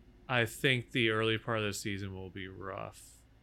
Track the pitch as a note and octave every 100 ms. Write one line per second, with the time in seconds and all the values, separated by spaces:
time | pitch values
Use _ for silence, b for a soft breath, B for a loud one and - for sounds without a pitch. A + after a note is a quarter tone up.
0 | - - - B2+ A2+ - C#3+ B2+ - C3+
1 | A2+ A2 A2+ A2 - A2+ G#2 F#2+ A2 G2
2 | G2 F#2+ F#2+ F#2+ F#2+ F#2+ F#2+ G2+ G#2+ -
3 | - - - -